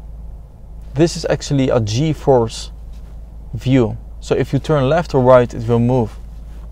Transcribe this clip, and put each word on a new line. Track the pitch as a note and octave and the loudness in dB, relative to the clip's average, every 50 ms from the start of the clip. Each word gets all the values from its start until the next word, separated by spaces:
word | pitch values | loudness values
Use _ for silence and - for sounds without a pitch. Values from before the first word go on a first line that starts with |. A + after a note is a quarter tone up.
| - - - - - - - - - - - - - - - - - - - | -16 -16 -14 -14 -14 -14 -14 -16 -18 -18 -20 -20 -18 -18 -16 -16 -14 -6 0
This | C3+ E3+ E3 - | 2 2 2 0
is | E3 - - | -2 -2 -2
actually | D3+ - - - C#3+ C#3 C3 B2+ | -2 -2 -2 -2 0 2 2 2
a | A#2 B2 | 2 2
G-force | A2 G2+ A2 B2 D#3+ D#3+ C#3+ - - C#3+ C3+ A#2+ A2+ A2+ - - - - - - - - - - - - - - - - - - - - - | 2 0 0 0 0 0 -2 0 2 4 4 4 4 0 -4 -10 -12 -12 -14 -14 -14 -14 -14 -14 -16 -16 -16 -16 -16 -16 -16 -16 -14 -12 -10
view. | A2 - B2+ C3+ C3 A2+ G#2 A2 - - - - - | -4 0 4 4 4 4 4 0 -6 -12 -14 -16 -8
So | - - C3+ | -2 -2 0
if | - C3 - | 0 0 0
you | D3 C3 | -2 -2
turn | - - D#3 C#3+ C3 C3+ | 0 2 0 2 2 2
left | D#3 F3 D#3+ - - | 2 0 0 0 2
or | C3+ B2 | 4 8
right, | B2+ B2+ B2 A#2+ A#2 - | 8 8 8 8 4 -2
it | A#2+ A2+ A2+ | -6 -2 0
will | A#2+ A#2 | 2 2
move | A#2+ A#2+ C3 C3 A2 G2+ - - - - - - - - - - - - | 2 2 2 2 0 -2 -6 -12 -16 -16 -16 -16 -16 -14 -14 -14 -14 -14